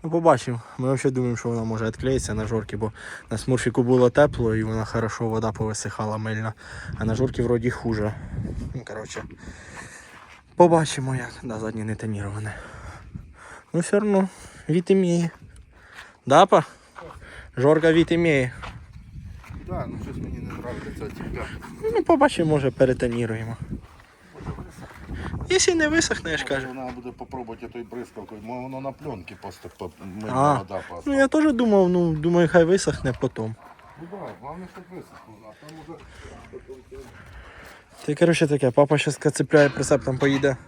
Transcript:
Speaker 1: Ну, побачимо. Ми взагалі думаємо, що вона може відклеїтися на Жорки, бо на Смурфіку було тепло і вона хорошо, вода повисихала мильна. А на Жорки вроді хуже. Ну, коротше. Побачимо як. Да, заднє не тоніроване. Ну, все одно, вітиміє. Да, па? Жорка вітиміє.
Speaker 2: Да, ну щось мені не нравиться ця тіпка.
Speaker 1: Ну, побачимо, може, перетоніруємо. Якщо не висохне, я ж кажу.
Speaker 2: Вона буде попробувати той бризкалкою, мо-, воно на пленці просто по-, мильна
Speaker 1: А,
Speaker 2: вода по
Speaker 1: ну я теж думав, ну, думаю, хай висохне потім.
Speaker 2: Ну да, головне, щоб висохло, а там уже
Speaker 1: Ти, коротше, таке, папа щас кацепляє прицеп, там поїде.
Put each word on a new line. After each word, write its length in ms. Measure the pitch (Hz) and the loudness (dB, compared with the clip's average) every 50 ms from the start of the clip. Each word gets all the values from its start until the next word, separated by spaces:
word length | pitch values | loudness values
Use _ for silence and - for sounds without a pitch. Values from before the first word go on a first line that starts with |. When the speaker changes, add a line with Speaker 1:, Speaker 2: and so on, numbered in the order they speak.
| - | -4
Speaker 1:
Ну, 40 | 160 | -2
побачимо. 520 | 160 170 165 165 143 120 - 131 120 117 - - - | -2 4 6 6 6 6 2 -4 -6 -6 -8 -14 -8
Ми 160 | - 127 131 135 | -4 -2 0 0
взагалі 220 | 127 - 139 131 | 2 2 0 0
думаємо, 220 | 127 127 123 117 | 2 0 0 -2
що 120 | 110 - 120 | -2 -2 -4
вона 140 | 117 113 113 | -2 -2 -2
може 220 | 113 110 110 113 | -2 -2 -2 -2
відклеїтися 480 | 110 110 - 120 127 135 123 - - 110 | -4 -4 -2 -2 0 0 0 -2 -2 -4
на 140 | 107 107 | -4 -2
Жорки, 300 | 107 117 110 107 - - | -2 -2 -4 -4 -4 -6
бо 140 | 107 113 104 - - - - - - - - | -6 -6 -6 -6 -10 -16 -16 -16 -16 -10 -8
на 80 | 113 | -8
Смурфіку 460 | 107 - - 127 117 - 123 110 - 120 | -6 0 0 0 2 2 0 2 2 4
було 260 | 120 127 127 123 120 | 4 6 6 6 6
тепло 460 | - - 147 143 - 120 120 113 110 | 6 6 4 4 4 0 0 2 2
і 80 | 110 107 | 0 0
вона 220 | 110 110 110 107 | -2 -2 -4 -4
хорошо, 420 | - 113 117 113 110 - - 120 | -2 -2 -2 -2 -2 -4 -4 -4
вода 240 | 113 110 110 110 110 | -2 -2 0 -2 -2
повисихала 680 | 104 - 113 107 110 - - 101 - - 110 107 107 | -2 -2 -4 -4 -4 -6 -8 -8 -6 -4 -4 -4 -4
мильна. 360 | 110 107 110 110 110 110 110 107 - - - - - - - - | -4 -4 -4 -4 -4 -6 -6 -8 -10 -16 -18 -16 -14 -12 -10 -6
А 80 | - 107 | -4 -2
на 100 | 110 110 | 0 2
Жорки 280 | 117 131 127 120 - 120 | 2 0 0 0 -2 0
вроді 260 | 117 120 117 113 123 | 2 2 2 0 -2
хуже. 440 | 120 - - 117 110 107 104 104 104 - - - - - - - - - - - - | -4 -2 -4 -2 -2 0 -2 -2 -4 -6 -12 -10 -8 -8 -8 -6 -8 -8 -8 -8 -10
Ну, 60 | 135 - | -10 -10
коротше. 360 | - - - 107 - - - - - - - - - - - - - - - - - - - - - - - - - - - _ _ - | -10 -12 -12 -12 -10 -12 -12 -12 -14 -18 -18 -18 -18 -18 -18 -18 -18 -18 -18 -18 -18 -18 -20 -20 -20 -20 -20 -20 -20 -20 -20 _ _ 6
Побачимо 600 | - 175 165 170 160 160 - - 143 131 131 131 | 6 8 8 8 4 4 2 -2 -4 -4 -4 -4
як. 160 | 127 120 117 - - - | -4 -6 -8 -12 -12 -10
Да, 160 | 123 110 110 | -8 -6 -4
заднє 240 | 110 110 110 110 107 | -6 -6 -6 -6 -6
не 120 | 110 107 | -6 -6
тоніроване. 600 | 104 113 110 104 101 101 101 101 107 107 107 101 - - - - - - - - - - - - - - - - - - - - - - _ - | -6 -6 -6 -4 -4 -6 -6 -8 -8 -8 -8 -10 -12 -14 -16 -16 -16 -16 -16 -16 -16 -18 -16 -16 -16 -16 -16 -20 -20 -20 -20 -20 -20 -14 _ -2
Ну, 60 | 170 | -2
все 180 | 170 - - | 0 2 2
одно, 320 | 202 214 214 202 190 196 185 - - - - - - - - | 2 4 4 4 4 2 2 -4 -14 -20 -20 -20 -14 -4 0
вітиміє. 600 | 156 180 175 - 196 196 185 175 170 170 170 160 - - - - - - - _ _ - - - - - - - - _ _ | 0 0 4 4 4 4 4 4 2 2 0 -2 -4 -10 -20 -20 -20 -20 -20 _ _ -20 -20 -20 -20 -20 -20 -20 -20 _ _
Да, 200 | 123 139 160 196 | 6 8 8 8
па? 180 | 196 220 175 151 - - - - - _ - - - - - - - - - - - - | 10 8 4 4 2 -12 -20 -20 -20 _ -20 -18 -18 -18 -18 -18 -18 -18 -18 -20 -10 -2
Жорка 360 | - 123 143 156 156 156 165 160 | 2 4 6 6 6 6 6 6
вітиміє. 580 | 170 160 - 170 170 170 165 147 135 127 127 127 - - - - - - - - - - - - - - - - - - - - - - | 6 4 4 4 2 4 4 4 2 2 0 -4 -10 -14 -14 -14 -16 -18 -18 -20 -20 -20 -16 -16 -16 -14 -14 -16 -16 -16 -14 -14 -14 -10
Speaker 2:
Да, 180 | - 175 - - | -8 -6 -6 -6
ну 100 | - - - - | -6 -8 -10 -10
щось 140 | - - | -8 -8
мені 200 | 170 - - - | -8 -8 -8 -8
не 160 | - - - - | -8 -8 -10 -10
нравиться 380 | - - 120 120 - - 135 - - | -10 -10 -8 -10 -8 -10 -10 -10 -10
ця 60 | 113 | -10
тіпка. 400 | - - - - - - - - - - - - - - - 415 | -10 -10 -10 -10 -8 -8 -8 -8 -10 -10 -12 -14 -16 -14 -4 -4
Speaker 1:
Ну, 200 | 440 466 440 320 | 0 2 2 4
побачимо, 460 | - 339 269 285 269 - - 170 156 | 4 6 6 6 4 4 2 2 2
може, 220 | 151 143 135 131 | 2 2 2 0
перетоніруємо. 880 | - - 135 127 127 - 127 120 117 120 120 113 110 113 113 110 120 - - - - - - - - - - _ - _ - - - - - - - - - - - - - - - - - - - - - - - - - - | 4 4 4 4 4 0 0 -2 0 -2 -2 -2 -4 -6 -6 -8 -8 -10 -10 -10 -10 -12 -12 -18 -20 -20 -20 _ -20 _ -20 -20 -20 -14 -12 -12 -12 -12 -14 -16 -18 -20 -20 -20 -18 -20 -14 -12 -12 -10 -8 -8 -8 -8 -4 0
Якщо 260 | 359 381 - - 349 | 2 2 4 2 2
не 120 | 330 311 | 2 2
висохне, 440 | 302 311 330 - - 214 - - 165 | 2 2 2 0 0 -4 -4 -4 -6
я 60 | 156 | -6
ж 80 | 143 - | -6 -4
кажу. 220 | - 143 135 131 | -4 -4 -4 -4
Speaker 2:
Вона 240 | 131 127 131 131 127 123 | -6 -10 -10 -10 -10 -10
буде 160 | 123 120 123 117 | -10 -14 -14 -14
попробувати 500 | - 127 - - 131 120 110 113 - 120 | -14 -14 -12 -10 -12 -10 -10 -12 -12 -14
той 160 | 113 110 120 117 | -12 -12 -12 -12
бризкалкою, 580 | 101 117 123 117 - - 110 98 95 113 107 | -10 -12 -12 -12 -12 -14 -16 -14 -14 -16 -14
мо-, 200 | 104 113 127 127 | -12 -10 -10 -10
воно 200 | 123 131 131 131 | -10 -10 -10 -8
на 100 | 135 139 | -8 -10
пленці 440 | 131 - 147 151 120 95 92 - 104 - | -10 -10 -10 -10 -10 -10 -12 -16 -18 -14
просто 280 | - 98 - - - 87 - | -14 -14 -14 -14 -18 -18 -12
по-, 140 | - 98 90 - - - 98 90 107 | -12 -12 -12 -12 -12 -14 -12 -10 -8
мильна 120 | 107 113 123 | -6 -2 0
Speaker 1:
А, 220 | 127 139 147 143 | 2 2 2 2
Speaker 2:
вода 240 | 120 95 95 101 92 - - | 0 -2 -6 -10 -10 -10 -10
по 120 | 87 87 - | -14 -8 -4
Speaker 1:
ну 80 | 294 277 | 0 2
я 140 | 269 277 | 2 2
теж 260 | 262 - 311 302 311 254 | 4 4 2 2 2 2
думав, 360 | 226 247 226 208 196 185 180 | 2 4 4 6 6 6 6
ну, 240 | 180 175 175 165 160 | 4 2 2 2 0
думаю, 340 | 151 151 170 175 175 175 | 0 2 4 4 6 4
хай 160 | 156 - 175 165 | 6 6 6 6
висохне 500 | 165 185 196 - 156 - - - 135 120 - | 6 4 2 2 -2 -2 0 -2 -4 -2 -2
потім. 340 | - 127 - - 110 110 113 - - - - - - - - 143 | -4 -4 -4 -4 -6 -6 -8 -12 -16 -20 -20 -20 -20 -20 -18 -18
Speaker 2:
Ну 60 | 165 175 | -16 -14
да, 60 | 196 196 170 - - - | -12 -12 -12 -12 -14 -14
головне, 260 | 117 139 160 180 185 175 - | -14 -14 -14 -14 -16 -16 -16
щоб 100 | 196 175 175 | -20 -18 -16
висохло, 420 | 185 165 - - - - - - 110 107 110 | -16 -16 -16 -16 -20 -20 -20 -20 -20 -20 -20
а 220 | 107 - _ 151 | -20 -20 _ -20
там 120 | 151 160 - 165 | -20 -20 -18 -16
уже 1120 | 165 165 - - - - - - - - - - - - 127 - - 135 127 127 - - 135 131 117 107 - - - - - - - - - - - - - - _ - - - | -18 -18 -18 -18 -20 -20 -20 -20 -18 -18 -20 -20 -18 -18 -20 -18 -18 -18 -20 -18 -18 -18 -18 -18 -18 -20 -20 -20 -20 -20 -20 -20 -20 -20 -20 -20 -20 -20 -20 -20 _ -20 -10 -6
Speaker 1:
Ти, 100 | - 147 | -6 2
коротше, 320 | - 175 170 165 - 165 | 4 4 4 6 4 2
таке, 240 | 139 147 135 139 127 | 2 2 2 2 4
папа 260 | 117 - 143 143 156 | 6 4 4 4 4
щас 200 | 143 - 151 139 | 0 2 -2 -4
кацепляє 520 | - - 151 - - 156 - - 151 143 143 | 0 -2 -2 0 0 -2 4 6 6 6 6
прицеп, 340 | - - 135 - 151 135 - | 4 -2 0 2 2 2 2
там 140 | 135 131 | -4 -2
поїде. 400 | 131 143 139 139 135 139 139 131 - - | 0 0 0 2 2 2 0 0 -2 -8